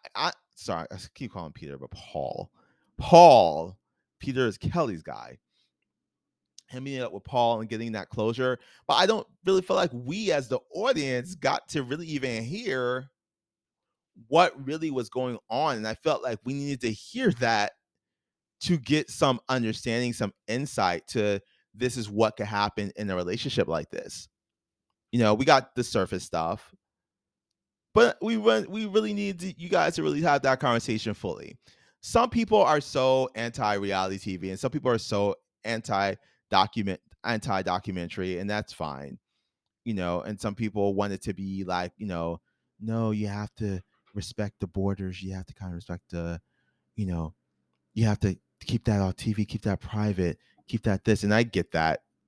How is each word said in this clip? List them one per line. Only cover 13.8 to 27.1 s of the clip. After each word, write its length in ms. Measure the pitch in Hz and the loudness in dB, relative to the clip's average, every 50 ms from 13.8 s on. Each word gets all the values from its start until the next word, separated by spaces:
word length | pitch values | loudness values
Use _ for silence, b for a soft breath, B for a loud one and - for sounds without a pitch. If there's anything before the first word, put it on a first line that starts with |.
| _ _ _ _ _ _ _ - 117 110 | _ _ _ _ _ _ _ -20 -6 _
what 240 | 139 165 180 180 - 139 135 | 4 6 6 4 2 -4 -8
really 260 | 131 151 160 160 156 | -6 -6 -4 -4 -4
was 200 | 135 127 117 - | -2 -4 -4 -4
going 280 | - 127 127 123 120 101 - - | -4 -4 -4 -4 -4 -8 -8 -4
on. 260 | 113 131 156 156 127 | -2 0 0 0 0
And 100 | 110 110 | -2 -4
I 80 | 110 110 | -6 -6
felt 280 | - - 156 143 - | -2 0 0 0 0
like 160 | - 127 113 - | -2 -4 -6 -4
we 120 | - 123 139 | -6 -6 -6
needed 260 | 143 143 143 139 123 | -4 -4 -6 -6 -4
to 100 | - 113 | -4 -4
hear 400 | 107 - - - - 247 262 208 | -4 -4 -10 -12 -6 0 0 0
that 400 | 127 117 127 113 113 104 104 - - _ _ _ _ _ _ _ _ _ _ _ _ _ _ _ _ _ | 2 2 2 2 2 2 2 0 -4 _ _ _ _ _ _ _ _ _ _ _ _ _ _ _ _ _
to 160 | - - 175 151 | 0 0 0 0
get 320 | 123 - 147 151 - - | 2 0 0 0 0 -2
some 300 | - - 156 139 127 117 - - | -2 2 2 2 2 0 -2 -2
understanding, 640 | 131 127 117 110 107 - - 123 113 120 123 120 113 | -2 0 0 -2 -2 -4 -4 -2 -2 0 0 -2 -2
some 180 | - 117 98 - _ _ - | -2 -4 -6 -6 _ _ -6
insight 580 | 113 127 143 143 - 131 98 87 87 82 - - | -4 -4 -4 -4 -2 0 2 2 0 -2 -6 -4
to 300 | - 120 104 104 101 98 - _ _ _ _ _ _ | -2 0 0 0 0 -2 -4 _ _ _ _ _ _
this 240 | 107 123 127 117 123 | -4 -4 -2 -2 -4
is 100 | 110 104 | -6 -4
what 300 | 101 107 110 107 - - | 0 2 2 2 2 -4
could 80 | 104 | -6
happen 440 | 101 104 101 104 104 - 107 101 98 - | -4 0 0 0 0 0 -4 -6 -6 -6
in 140 | - 107 101 | -8 -4 -2
a 40 | 92 | -2
relationship 540 | 90 87 90 101 117 - 127 - - 95 - | -2 -2 -2 -4 -4 -4 -4 0 0 0 0
like 220 | 82 78 - - | 0 -4 -4 -6
this. 360 | - - - - - - - - _ _ _ _ _ _ _ _ _ _ _ _ _ _ _ _ | -10 -10 -10 -10 -14 -16 -18 -20 _ _ _ _ _ _ _ _ _ _ _ _ _ _ _ _
You 60 | - 123 | 0 2
know, 160 | 113 107 107 | 4 4 4
we 100 | 107 135 | 4 6
got 300 | 156 147 135 - - _ | 6 6 6 4 0 _
the 100 | 123 117 | -6 -4
surface 400 | - - 110 92 - 101 90 - | -2 0 -2 0 0 -4 -8 -8
stuff, 500 | - - 82 82 82 98 - - - - _ _ _ _ _ _ _ | -6 -4 -2 -2 -2 -4 -6 -8 -18 -20 _ _ _ _ _ _ _